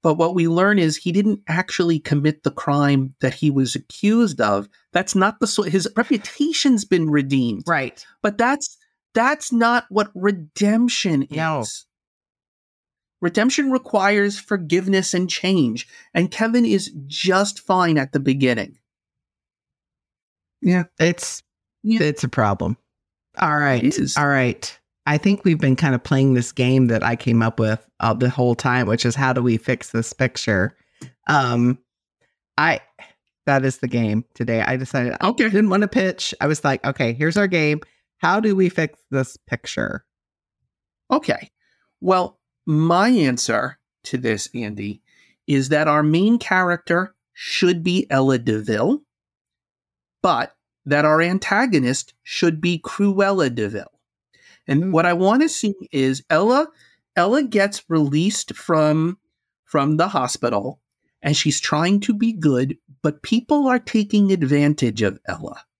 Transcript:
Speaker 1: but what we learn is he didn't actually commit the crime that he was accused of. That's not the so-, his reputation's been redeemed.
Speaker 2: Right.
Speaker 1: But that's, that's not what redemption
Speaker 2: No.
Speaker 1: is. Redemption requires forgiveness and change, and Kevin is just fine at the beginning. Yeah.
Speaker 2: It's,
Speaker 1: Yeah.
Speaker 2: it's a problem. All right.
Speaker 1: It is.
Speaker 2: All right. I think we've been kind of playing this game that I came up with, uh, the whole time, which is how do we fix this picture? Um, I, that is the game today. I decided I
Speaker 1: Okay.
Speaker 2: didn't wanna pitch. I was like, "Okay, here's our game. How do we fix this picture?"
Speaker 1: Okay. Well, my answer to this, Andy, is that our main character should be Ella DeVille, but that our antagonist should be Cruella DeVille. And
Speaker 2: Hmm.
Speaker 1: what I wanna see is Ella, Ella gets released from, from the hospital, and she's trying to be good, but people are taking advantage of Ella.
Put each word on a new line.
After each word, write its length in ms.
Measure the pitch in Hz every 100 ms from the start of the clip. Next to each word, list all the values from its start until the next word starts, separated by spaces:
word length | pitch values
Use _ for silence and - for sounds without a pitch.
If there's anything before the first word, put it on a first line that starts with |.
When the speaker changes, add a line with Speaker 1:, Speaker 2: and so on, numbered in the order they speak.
Speaker 1:
but 140 | 170 156
what 200 | 170 185
we 120 | 165
learn 300 | 165 196 208
is 180 | 165 151
he 140 | 185
didn't 280 | 180 208 202 -
actually 520 | 165 - - 170 160
commit 440 | - 147 151 151
the 80 | 139
crime 640 | - - 143 143 139 135 -
that 120 | 165 -
he 140 | 151
was 260 | 139 131 -
accused 680 | - - 202 226 226 135
of. 260 | 107 101 101 _ _
That's 240 | 175 185 190
not 240 | 190 214
the 80 | 226
so-, 160 | -
his 240 | - 190 165 -
reputation's 880 | 233 233 - - 294 311 285 233
been 260 | 208 180 160
redeemed. 540 | 147 135 139 120 104 165
Speaker 2:
Right. 380 | 160 131 - - _
Speaker 1:
But 160 | 208 208
that's, 400 | 240 285 - - _ _ _
that's 380 | 226 247 302 -
not 320 | 233 233 240 -
what 220 | 202 208
redemption 1120 | 185 196 190 151 - 208 226 240 - 190 147 135
Speaker 2:
No. 300 | 147 160 151
Speaker 1:
is. 240 | 110 - _ _ _ _ _ _ _ _ _ _ _ _ _ _
Redemption 500 | 175 170 233 262 277
requires 680 | 254 - 214 190 208 202 202
forgiveness 760 | - 202 160 170 185 196 175
and 160 | 180 180
change, 580 | - 180 190 127 117 - - -
and 160 | - 185
Kevin 340 | - 226 240 226
is 260 | 196 - 160 139
just 540 | 147 185 185 202 -
fine 360 | - 185 175 151
at 140 | 135
the 80 | 143
beginning. 580 | 135 135 127 113 - - _ _ _ _ _ _ _ _ _ _ _ _ _ _ _ _ _ _
Yeah. 220 | - 180 170 _
Speaker 2:
It's, 440 | 160 170 - - _ _ _ _
Speaker 1:
Yeah. 180 | 208 226
Speaker 2:
it's 220 | 151 147
a 60 | 123
problem. 480 | - 107 98 85 120 _ _ _ _ _ -
All 180 | 175 147
right. 260 | 143 127
Speaker 1:
It 140 | 120 -
is. 200 | 139 -
Speaker 2:
All 100 | 147
right. 500 | 139 123 - - - _ _ -
I 120 | 147
think 260 | 196 196
we've 160 | 185 160
been 160 | 139 131
kind 200 | 143 123
of 80 |
playing 300 | - 135 135
this 180 | 127 117
game 360 | - 127 131 127
that 160 | 113
I 120 | - 117
came 260 | - 117
up 180 | 113 -
with, 260 | 110 110 _ _
uh, 140 | 113
the 160 | 110 123
whole 260 | 123 123 117
time, 320 | 135 127 110
which 180 | 117 123
is 100 | 127
how 180 | 135
do 80 | 127
we 160 | 123 113
fix 320 | - 127 -
this 220 | 117 113
picture? 640 | - 131 - - 101 98 _ _ _ 131 _ -
Um, 500 | 147 127 120 120 135 _ _ _ _ _ _ _ -
I, 220 | 156 147 _ _ - _ _ _ -
that 200 | 139 131
is 140 | -
the 100 | 127
game 340 | 120 110 107 -
today. 280 | _ 120 113
I 160 | - 127
decided 400 | 131 139 123 -
I 80 | 190
Speaker 1:
Okay. 160 | 247 220
Speaker 2:
didn't 200 | 202 214
wanna 200 | 190 208
pitch. 440 | 269 185 - - -
I 80 | 143
was 160 | 156
like, 220 | 143 131 -
"Okay, 260 | 135 120
here's 220 | 120 151 180
our 120 | 196
game. 340 | 175 151 147 - _ _ _
How 200 | 170 196
do 160 | 220 190
we 140 | 185
fix 280 | 180 156 _ _
this 240 | 135 131 -
picture?" 680 | _ 120 - - 57 - _ _ _ _ _ _ _ _ _ _ _
Speaker 1:
Okay. 400 | 294 - - - _ _ _ _ _
Well, 400 | 180 185 175 _ _ _ -
my 440 | 151 160 175 220
answer 680 | 247 143 123 - 110 127 - _ _ -
to 120 | 127
this, 300 | 123 107 -
Andy, 480 | 120 107 101 101 101 _ _ _ _ -
is 200 | 139 135
that 220 | 151 156
our 140 | 151
main 340 | 151 165 208 240
character 760 | - 185 180 175 - 170 190 _ _
should 500 | - - - 180 175
be 240 | 175 180 -
Ella 280 | 135 135 127
DeVille, 640 | 117 110 107 107 135 294 _ _ _ _ _ _ _ _ _ _ _ _
but 340 | 185 135 - _ _ _ 143
that 180 | 147
our 180 | 151 156
antagonist 920 | 170 185 - 202 254 170 127 135 - _
should 380 | - - 175 160
be 180 | 175 170
Cruella 760 | - - 202 196 196 196 139
DeVille. 380 | 120 104 104 - _ _ _ _ _ _ _ -
And 160 | 139 185
Speaker 2:
Hmm. 60 |
Speaker 1:
what 140 | 165 175
I 60 |
wanna 360 | 175 190 233 311
see 260 | - 214 190 185
is 320 | 143 131 135 -
Ella, 380 | 160 208 262 302 _ _ _ _ -
Ella 260 | 180 262
gets 400 | 262 208 202 208 _
released 640 | 160 143 147 185 208 - -
from, 640 | - 160 151 156 160 185 _ _ _ _ _
from 320 | 151 139 156
the 100 | 185
hospital, 680 | 190 127 - 120 104 120 - _ _ _ _
and 140 | 143 147
she's 240 | 160 -
trying 400 | - 151 170 202
to 120 | 202
be 180 | 208 226
good, 440 | 220 156 127 131 - _ 139
but 200 | 151 147
people 440 | - 226 - 294 269
are 120 | 247
taking 520 | - 220 208 208 202
advantage 720 | 190 135 143 147 151 123 107
of 180 | 104 - -
Ella. 400 | 87 - - _